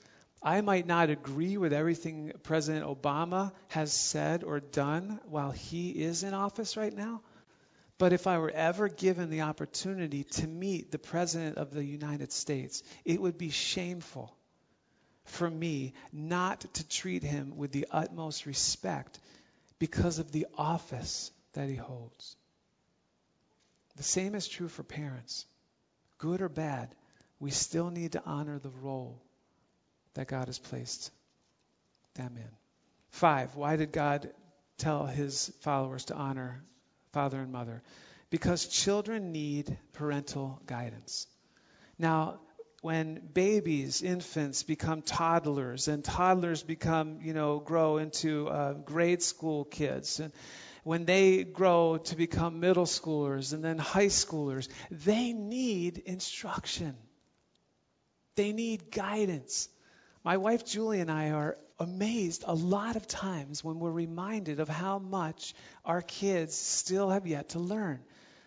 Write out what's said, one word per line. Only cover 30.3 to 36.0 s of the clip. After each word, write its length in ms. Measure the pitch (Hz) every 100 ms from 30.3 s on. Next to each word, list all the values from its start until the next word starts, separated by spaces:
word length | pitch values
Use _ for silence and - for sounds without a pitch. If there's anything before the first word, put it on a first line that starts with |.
| 131 127
has 100 | 123
placed 520 | - 127 120 - - - _ _ _ _ _ _ _ _ _
them 220 | - 123 120
in. 140 | 113 - _ _ _ _ _
Five, 480 | - 170 143 123 143
why 200 | 147 156
did 160 | 151
God 380 | 160 147 143 143 - - _ _ -
tell 300 | 160 147 143
his 440 | 131 143 135 - -
followers 440 | 156 143 131 131